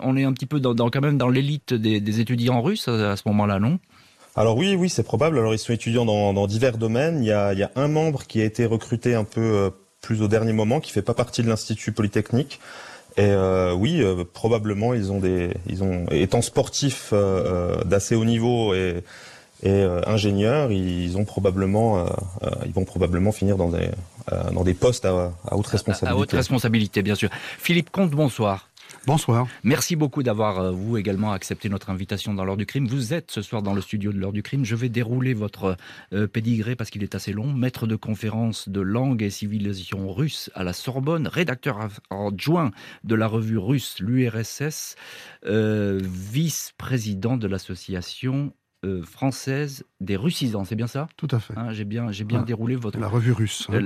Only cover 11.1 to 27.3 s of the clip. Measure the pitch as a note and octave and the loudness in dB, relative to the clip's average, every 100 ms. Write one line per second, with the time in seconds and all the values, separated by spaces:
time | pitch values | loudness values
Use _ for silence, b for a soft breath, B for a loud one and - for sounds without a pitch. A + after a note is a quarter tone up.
11.1 | A#2 A#2+ - A#2 A2 - G#2+ - G#2 G#2 | 0 -2 0 0 0 -2 -6 -4 -2 0
12.1 | G#2+ - A#2 - - B B B B B | 0 0 0 0 -8 B B B B B
13.1 | - G2+ G2 F#2+ F#2 F2+ F2+ B2 E3+ G2 | 2 4 4 4 4 2 2 2 2 2
14.1 | F2+ F2 - A2 A2+ G#2+ G2+ A#2 A#2+ G2 | 2 -4 -2 0 2 0 0 0 0 0
15.1 | G2 F#2 F2+ F2 F2 F2 F#2 F#2+ F2+ E2+ | 0 2 2 0 -4 -6 -2 0 0 0
16.1 | D2 - A#2+ - D3 - - C#3+ - - | 2 2 2 0 0 -2 0 -2 -2 0
17.1 | G#2 G2 F#2+ F2+ F2+ F2 E2+ F2 G2 - | 2 4 2 0 0 0 0 2 2 2
18.1 | A2+ A2+ A#2 A#2 A#2+ G#2+ F#2+ F#2 F2 - | 2 4 2 2 2 2 2 0 -2 -8
19.1 | B B B B - G2 G2 F#2+ F2 - | B B B B -4 2 4 4 2 2
20.1 | G#2+ G2+ G2 G#2+ D3+ C3 G2 F#2 F2 F2 | 2 4 4 4 2 2 2 0 0 0
21.1 | F#2 G#2 G2+ G2 F#2+ F#2+ G#2+ A#2 F#2+ F2 | -2 -2 0 0 2 2 4 4 2 0
22.1 | - F#2+ F#2 - - - F#2+ F#2 F2 F2 | -4 -6 -6 -4 -4 -4 -2 -2 0 0
23.1 | F2 G2+ - G2 F#2+ E2+ E2+ F2 F2+ E2+ | 2 2 2 0 2 0 0 -2 -4 -12
24.1 | - - F2+ F2 F2+ F#2 F#2 B2 A#2+ F#2+ | -12 -6 -4 -2 0 2 4 2 2 0
25.1 | F2+ F2+ E2+ - G2 - G#2 - F2+ B2 | 0 0 -4 -4 -2 0 -2 -2 -2 0
26.1 | B2 - - B2 B2+ A#2+ A2+ G#2 G#2+ G2 | 0 0 0 2 0 2 2 0 0 0
27.1 | G2+ G2+ | 0 -2